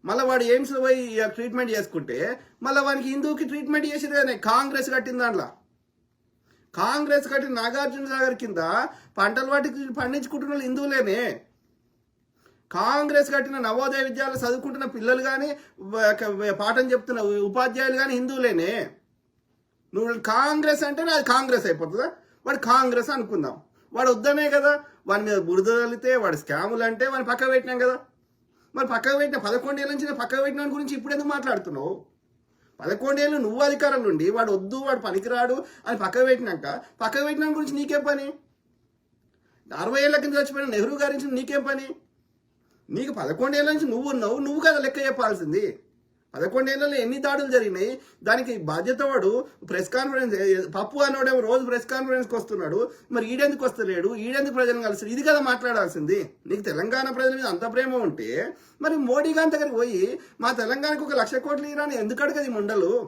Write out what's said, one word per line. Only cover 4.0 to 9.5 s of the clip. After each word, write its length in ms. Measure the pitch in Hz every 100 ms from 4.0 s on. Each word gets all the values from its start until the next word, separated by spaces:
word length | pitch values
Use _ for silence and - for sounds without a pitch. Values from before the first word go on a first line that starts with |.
| 285 285
కానీ 160 | 262 226 214
కాంగ్రెస్ 400 | 233 277 269 262
కట్టిన 240 | 262 254 247
దాంట్లో. 300 | 240 190 123 - _ _ _ _ _ _ _ _ _ _ _
కాంగ్రెస్ 520 | - 208 285 294 285 277
కట్టిన 200 | 277 269 240
నాగార్జున 440 | 233 262 285 277 277
సాగర్ 240 | 262 262 254
కింద 180 | 233 170 165 214 262 - - -
పంటలు 320 | 202 226 262